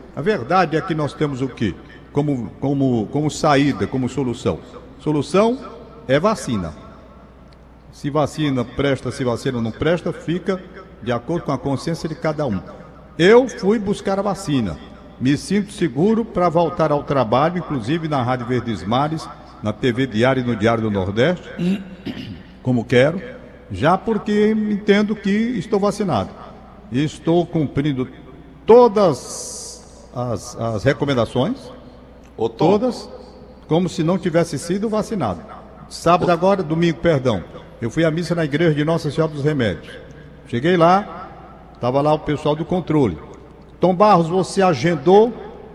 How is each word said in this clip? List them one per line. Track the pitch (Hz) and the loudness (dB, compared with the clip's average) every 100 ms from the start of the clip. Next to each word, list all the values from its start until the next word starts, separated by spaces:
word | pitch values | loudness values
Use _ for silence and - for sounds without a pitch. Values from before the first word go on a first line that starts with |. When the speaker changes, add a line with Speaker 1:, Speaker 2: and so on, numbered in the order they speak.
| - - | -16 -6
Speaker 1:
A | |
verdade | 160 214 120 180 170 151 | -2 -2 0 2 2 0
é | |
que | - 156 | -2 -4
nós | 143 | -4
temos | - 151 131 | -2 -4 -2
o | 131 | -6
quê? | - 196 78 - - - | -2 -4 -4 -12 -20 -6
Como, | - 147 135 101 - | -2 0 -2 -4 -6
como, | 135 143 135 120 101 | -2 0 2 2 0
como | 143 151 | -2 -2
saída, | - 160 139 143 110 101 | 0 2 4 4 0 -2
como | 131 123 | -2 -4
solução? | 143 127 117 110 78 - - - - | -2 -4 -2 -2 -4 -6 -20 -20 -8
Solução | - 151 135 185 226 254 - - - - - | -2 -2 2 2 2 0 -8 -16 -18 -10 0
é | 139 | 2
vacina. | 196 220 - 110 82 80 - - - - - - - - - - - | 2 0 -2 -4 -4 -10 -18 -20 -20 -20 -20 -20 -20 -20 -20 -20 -20
Se | - 147 | -10 -4
vacina | 147 139 - 147 131 120 | 0 0 0 0 0 -4
presta, | - 139 135 127 | -2 0 0 -4
se | - | -4
vacina | 123 113 139 123 | -2 -2 -2 -2
não | 113 | -4
presta, | - 147 170 180 | -2 0 0 -2
fica | - - 180 185 185 - - - - | -6 -4 -4 -4 -6 -6 -18 -20 -12
de | 110 | -4
acordo | 120 127 170 - | -4 -2 -6 -4
com | |
a | 135 | -4
consciência | 139 131 - 165 170 | -4 -4 -4 -6 -6
de | 156 | -6
cada | 160 151 147 | -4 -2 -2
um. | 190 - - - - - - | -4 -6 -18 -20 -20 -12 2
Eu | 170 233 262 | 6 6 6
fui | - 190 226 | 0 0 0
buscar | 202 202 - 196 | 0 -4 -2 -2
a | |
vacina. | 202 180 - 139 104 73 - - - - | -2 -4 -2 0 0 -4 -12 -20 -18 -4
Me | 123 143 | 0 0
sinto | - 202 196 | 0 -2 -2
seguro | - 170 127 196 226 233 | -2 -2 2 2 2 0
pra | - 175 | 0 2
voltar | 156 170 - 156 | 2 0 2 0
ao | 147 | 0
trabalho, | 135 139 113 123 156 180 | 0 0 2 4 2 0
inclusive | 147 143 104 165 160 | -4 -4 -2 -2 -2
na | 147 | -2
Rádio | 120 127 117 | 0 -2 0
Verdes | 127 117 101 | -2 -2 -4
Mares, | 87 120 151 160 - - - - | -2 0 0 -4 -10 -16 -20 -8
na | 104 | -6
T | 104 135 | -2 0
V | 117 131 | 0 -2
Diário | 104 123 131 | 2 2 2
e | 120 | 0
no | 110 | 0
Diário | 107 113 | 2 2
do | 110 | 0
Nordeste, | 98 92 101 143 180 - - 175 196 - - - - - 85 - - | 0 -2 2 2 0 -6 -4 -2 -2 -6 -14 -12 -12 -12 -14 -18 -8
como | - 123 | -2 -2
quero, | 107 123 139 180 - - - - - | 2 4 4 2 -8 -16 -20 -20 -12
já | 92 135 190 | 0 2 2
porque | - 214 - 208 214 | 0 -2 0 2 2
entendo | 220 214 208 208 202 214 214 | 2 0 -2 2 4 2 -2
que | 190 | 0
estou | 202 233 247 - 202 | 0 0 -4 -2 0
vacinado. | 202 202 202 117 90 - - - - - - | 0 -2 -2 0 -2 -8 -18 -20 -20 -20 -6
E | 117 | -2
estou | 151 - - 170 165 | -2 -2 0 2 2
cumprindo | 165 139 - 151 131 127 - - - - - - | -2 -2 -2 -2 -2 -4 -8 -20 -20 -20 -4 6
todas | 233 240 208 190 131 - - - - - - - - - | 8 8 6 2 0 -6 -12 -12 -14 -14 -16 -20 -20 -14
as, | 123 123 110 - - | -8 -6 -6 -8 -6
as | 117 110 | -4 0
recomendações, | 131 147 143 131 110 123 143 269 - - - - - - - - | 0 0 0 0 0 0 -2 -4 -10 -18 -20 -20 -20 -20 -16 -6
Speaker 2:
Ô, | 113 | -4
Tom. | - 156 | 0 2
Speaker 1:
todas, | 208 247 - - - - - - - - | 4 0 -4 -12 -18 -20 -20 -20 -14 -2
como | 156 180 | 0 0
se | - | -2
não | 160 185 | 0 0
tivesse | 180 160 165 143 | 0 0 0 -4
sido | - 196 220 | -4 -4 -2
vacinado. | 214 - 220 120 87 - - - - - | -2 -4 -4 -4 -4 -10 -18 -20 -20 -16
Sábado | - 165 175 170 | -2 2 4 4
Speaker 2:
Ô. | |
Speaker 1:
agora, | 170 185 196 | 4 4 2
domingo, | 160 160 170 160 | 0 2 2 2
perdão, | 170 147 127 101 78 - - - | 2 4 2 0 -4 -16 -18 -8
eu | 117 | -6
fui | 156 165 | 0 0
à | |
missa | 156 165 | 0 -2
na | 170 156 | -2 0
igreja | 143 170 | 2 2
de | 147 151 | 2 2
Nossa | 165 151 | 0 -2
Senhora | 135 160 | -2 -2
dos | 151 | 0
Remédios. | 143 151 113 82 - - - - - - - | 0 2 0 -2 -8 -18 -18 -20 -20 -20 -6
Cheguei | 120 151 180 | -2 2 4
lá, | 165 190 214 - - - - - - - | 6 4 0 -12 -16 -18 -20 -20 -20 -4
tava | 120 135 | 0 2
lá | 151 | 2
o | 151 | 0
pessoal | 156 143 151 151 | 0 -2 -2 -2
do | |
controle. | 165 180 - 151 123 78 - - - - - - | -2 -4 0 2 2 0 -12 -20 -20 -20 -16 0
"Tom | 175 | 2
Barros, | 185 214 185 165 | 4 6 6 4
você | 185 175 196 | 0 0 2
agendou?" | 185 139 151 165 143 196 233 220 - - - | 2 2 0 2 6 6 6 0 -14 -16 -18